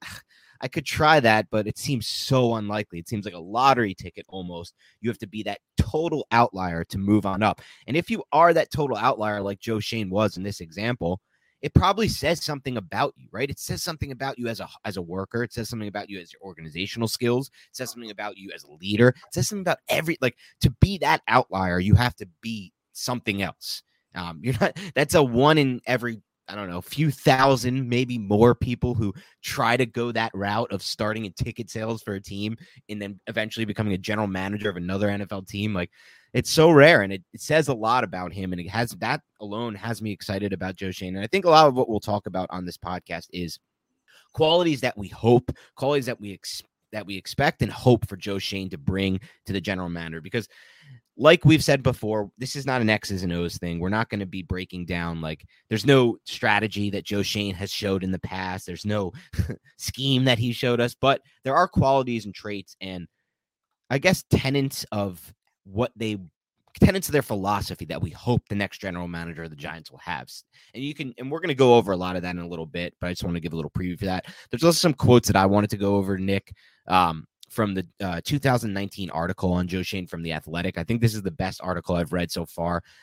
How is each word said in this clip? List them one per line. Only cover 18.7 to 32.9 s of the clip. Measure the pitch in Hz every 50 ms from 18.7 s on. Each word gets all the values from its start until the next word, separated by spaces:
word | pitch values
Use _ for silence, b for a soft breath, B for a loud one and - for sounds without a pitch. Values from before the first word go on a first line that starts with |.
| 73
leader. | 78 90 98 104 104 120 127
It | 131 - - - -
says | 175 185 -
something | 214 202
about | 185 170 151 - _ -
every, | - 143 160 160 170 - 131
like, | 123 - b b b b b -
to | 127 123 -
be | - - 101 170 143
that | 143 160 156 - -
outlier, | 110 120 - - 95 95 95 92 87 90
you | 92 101 104
have | 95 123 123 -
to | - 107 92 85 _
be | - 117 113 107 95 90 _ _ _ _ _
something | - - - 123 120 - - 101 98 98
else. | 85 - _ - - - - - _ _ _ _ _ -
Um, | - 87 85 85 80 80
you're | 120 131 -
not, | - - - - 202 185 -
that's | 127 147 147 -
a | 170 143
one | 127 117 117 135 147 160 156
in | 143 135 127 120 -
every, | - 123 123 117 120 113 107 - _ _ _ _ -
I | 92
don't | 104 101 92
know, | 87 90
few | 92 - - 139 156 151
thousand, | 135 - - 156 135 131 131 139 135 123 110 123 123 135 135
maybe | 120 120 120 131 120 123
more | 120 104 98 104 104 113 120 120
people | - - 127 123 117 - 123 120
who | 104 110 101 95 B B B B B -
try | - - 139 127 113 120
to | 127 131
go | 113 - 120 117 120 113
that | 113 113 110 -
route | 98 98 101 104 110 117 - 101
of | 95 -
starting | - - - 110 107 110 110 113
in | 98 85
ticket | - - 120 113 - 117 -
sales | - 113 110 113 113 110 -
for | - 101
a | 98 98
team | - 101 98 104 107 113 B B B B B B
and | -